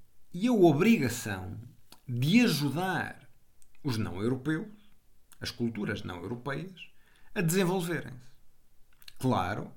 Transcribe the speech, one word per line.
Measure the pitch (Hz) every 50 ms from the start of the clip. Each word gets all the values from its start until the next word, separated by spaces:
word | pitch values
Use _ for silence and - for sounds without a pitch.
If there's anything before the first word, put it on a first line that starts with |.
| - - - - - - -
e | 175 202 254
a | 247
obrigação | 208 180 165 139 143 190 226 226 180 139 110 - - - 113 98 92 92 92 101 107 - - - - - - - - - -
de | 123 120 127 151 196 240
ajudar | 247 202 160 139 147 139 131 165 185 190 175 135 104 - - - - - - - - - - - - - - - -
os | 143 117 107
não-europeus, | 101 85 87 90 104 120 131 127 - 151 156 160 214 - - - - - - - _ - - - - - - -
as | - -
culturas | - - 120 117 113 - 208 - 104 101 104
não-europeias, | 98 90 87 87 101 120 117 - 143 139 151 165 196 - - - - - - - _ - - - - -
a | 214
desenvolverem-se. | 170 160 165 196 190 170 185 190 170 170 165 135 - 123 127 - - - - - - - - - - - - - - - - - - - - -
Claro, | - 127 113 98 90 90 104 - - - -